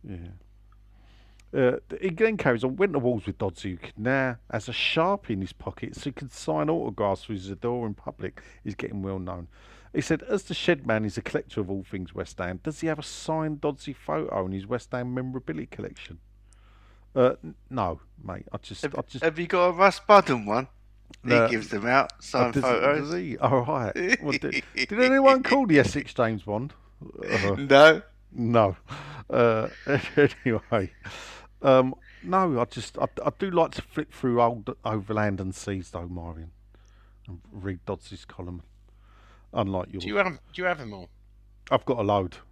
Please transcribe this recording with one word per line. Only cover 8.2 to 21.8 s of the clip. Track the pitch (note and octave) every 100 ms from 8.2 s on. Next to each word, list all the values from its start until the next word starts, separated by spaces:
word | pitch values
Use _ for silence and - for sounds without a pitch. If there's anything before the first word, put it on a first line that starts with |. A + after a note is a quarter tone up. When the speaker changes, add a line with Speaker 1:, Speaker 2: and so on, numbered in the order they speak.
| F#2+ - - -
Speaker 1:
He's | G#2+ G2+
getting | A2 G#2
well | F#2+ F#2+
known." | F2+ F2+ F2 - - - -
He | -
said, | - D#3+
"As | - G#3
the | -
shed | F3 - D#3+ B2+
man | A2 G#2+
is | G2
a |
collector | - - - -
of | F#2+
all | G2
things | F#2 G2 F2
West | F#2 F2+ -
Ham, | F2+ F2+
does | D#3 D3+
he | E3
have | D3+
a |
signed | D3 - - D#3+ D#3 D3
Doddsy | D3+ C#3 - -
photo | - D#3 D#3 - F#2
in |
his | F#2+ G2
West | B2 -
Ham | B2+ B2
memorabilia | B2+ B2+ B2+ B2+ D#3 -
collection?" | - - - - E2+ - _ _ _ _ _ - - _ C#3
Uh, | B2+ -
n-, | D#3+ - _
no, | C3 F#2+ D#2 - -
mate. | G#2 F#2 -
I | -
just, | - -
Speaker 2:
Have, | D3 -
Speaker 1:
I |
just | - C3
Speaker 2:
have | E3 D#3
you | E3+
got | F#3+ F3+
a |
Russ | F3 G3 -
Budden | - G3+ - B2+ G#2
one? | G#2+ C3 - - - - -
He | B2
Speaker 1:
No. | A#2+ A2+
Speaker 2:
gives | A#2 G#2+
them | G#2+